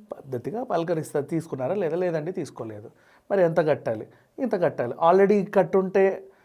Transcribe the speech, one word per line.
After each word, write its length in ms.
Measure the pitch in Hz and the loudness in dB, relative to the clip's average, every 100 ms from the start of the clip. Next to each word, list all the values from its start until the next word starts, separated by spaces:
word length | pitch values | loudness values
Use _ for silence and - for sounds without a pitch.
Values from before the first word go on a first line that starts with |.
| 214 | -16
పద్ధతిగా 500 | - 135 123 131 214 | -16 -10 -10 -8 -8
పలకరిస్తారు, 640 | 254 175 170 160 151 147 139 | -4 -2 -2 -4 -4 -4 -4
"తీసుకున్నారా?" 480 | 165 151 135 127 | -6 -6 -6 -4
లేదా, 220 | 202 165 170 | -2 -2 -2
"లేదండి, 360 | 180 160 156 | -2 -4 -6
తీసుకోలేదు." 600 | 190 135 - 113 104 113 - _ _ - | -8 -10 -10 -12 -12 -18 -20 _ _ -2
"మరి 120 | 202 | 2
ఎంత 240 | 170 165 156 | 4 4 2
కట్టాలి?" 400 | 143 - 110 - _ _ - | 0 -2 -6 -8 _ _ -6
"ఇంత 220 | 254 196 | -4 0
కట్టాలి." 320 | 160 127 120 | 0 0 -6
Already 580 | - 165 190 196 208 180 | 2 4 6 6 4 2
కట్టుంటే, 720 | 202 165 196 190 196 190 180 - _ | 0 2 2 2 2 2 0 -10 _